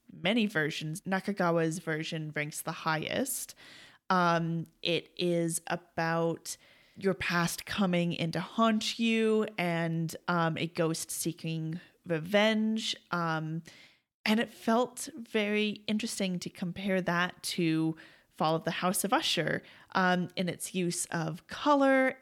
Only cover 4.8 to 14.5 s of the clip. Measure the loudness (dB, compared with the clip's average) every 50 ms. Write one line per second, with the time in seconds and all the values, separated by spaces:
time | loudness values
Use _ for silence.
4.8 | -2 0 0 0 -2 -6 _ -2 0 2 2 2 2 0 -2 -4 -4 -4 -6 -6
5.8 | -6 _ _ -4 -2 0 2 2 2 0 0 -4 -6 -10 -12 -12 _ -20 -20 -20
6.8 | _ _ _ -4 -2 0 0 0 -2 0 0 2 2 0 -2 -4 -8 -6 -2 0
7.8 | 2 2 4 2 2 2 0 0 -2 -2 -2 -4 -4 -4 0 2 4 4 4 2
8.8 | 0 -2 -2 0 0 2 4 4 4 4 4 2 0 0 -2 -2 -2 0 0 0
9.8 | 0 0 0 -2 -2 -4 -6 -6 -4 -2 0 2 2 2 0 0 -2 -4 0 0
10.8 | 0 0 0 -2 -6 -6 -6 -4 -4 -4 -4 -4 -6 -6 -4 -4 -4 -4 -6 -8
11.8 | -10 -14 _ _ _ -4 -4 -4 -2 2 4 4 4 4 4 2 2 2 0 0
12.8 | -2 -4 -6 -6 -6 _ -2 -2 0 0 -2 -2 -2 -4 -4 -6 -6 -10 -16 -20
13.8 | -20 -20 _ _ _ _ _ _ _ 2 2 2 2 -2